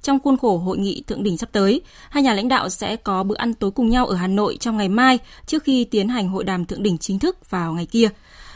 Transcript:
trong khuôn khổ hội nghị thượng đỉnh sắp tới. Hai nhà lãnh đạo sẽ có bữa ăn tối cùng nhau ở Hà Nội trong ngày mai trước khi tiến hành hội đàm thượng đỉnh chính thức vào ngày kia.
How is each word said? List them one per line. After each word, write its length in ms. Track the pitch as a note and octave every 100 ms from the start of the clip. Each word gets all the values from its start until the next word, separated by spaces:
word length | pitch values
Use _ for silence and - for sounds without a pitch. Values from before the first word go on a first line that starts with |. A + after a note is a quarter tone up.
trong 180 | - C#4
khuôn 180 | C#4+ C4
khổ 200 | A#3 F3
hội 200 | F3+ F#3+
nghị 260 | G3 - -
thượng 160 | G3
đỉnh 140 | G3+ E3
sắp 120 | -
tới. 300 | G#3 G3 C#4 - - -
Hai 140 | C#4+
nhà 100 | C4+
lãnh 140 | G3 B3
đạo 220 | B3+ -
sẽ 260 | - G3+ A3+
có 280 | - F#3+
bữa 120 | G3 G#3+
ăn 180 | A#3
tối 180 | A3+ G3+
cùng 180 | G3 A3+
nhau 160 | B3 B3+
ở 100 | F3+
Hà 120 | F#3
Nội 300 | G3 G#3 -
trong 180 | A#3+ A3
ngày 120 | F#3+
mai 300 | G#3+ C4 B3 - - -
trước 180 | D#4
khi 220 | - B3+ A#3+
tiến 220 | G#3 G3+
hành 200 | B3 F#3
hội 140 | F#3+
đàm 220 | F#3+ F#3 E3+
thượng 180 | -
đỉnh 140 | G3+ E3+
chính 220 | - G3
thức 300 | D#4+ F#4 -
vào 240 | F3+ E3
ngày 120 | E3 E3+
kia. 240 | A#3 G#3+ - - - -